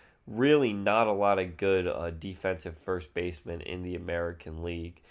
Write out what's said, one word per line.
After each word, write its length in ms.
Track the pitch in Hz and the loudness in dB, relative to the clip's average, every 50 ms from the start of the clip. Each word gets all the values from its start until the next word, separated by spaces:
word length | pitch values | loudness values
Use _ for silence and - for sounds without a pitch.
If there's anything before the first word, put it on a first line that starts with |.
| _ _ _ _ _ | _ _ _ _ _
really 460 | - 101 110 131 143 151 147 135 117 104 | -8 -2 2 4 6 6 6 6 4 0
not 340 | 101 98 101 104 113 117 | 0 2 4 4 4 4
a 60 | 107 101 | 4 4
lot 260 | 98 101 101 101 95 | 4 4 4 4 4
of 180 | 92 90 82 | 2 -2 -4
good, 320 | - 98 98 95 92 90 87 | -2 2 4 4 4 2 0
uh, 220 | - - 85 85 | -2 -2 -4 -6
defensive 680 | 82 80 87 95 92 - - 95 92 90 - 90 82 | -6 -8 -10 -10 -10 -6 -4 -4 -4 -4 -6 -12 -12
first 380 | - - - 92 87 85 - - | -10 -6 -4 -4 -4 -4 -6 -6
basemen 480 | 87 90 90 87 - - - 85 85 - | -6 -4 -4 -6 -8 -10 -10 -10 -10 -8
in 200 | - 87 92 90 | -10 -8 -8 -6
the 120 | 90 90 | -6 -8
American 680 | 87 87 85 85 85 87 85 85 82 - 80 80 80 85 | -8 -6 -4 -4 -4 -4 -4 -6 -10 -12 -12 -10 -8 -6
League. 380 | 87 85 85 82 85 82 _ _ _ | -6 -6 -6 -8 -10 -12 _ _ _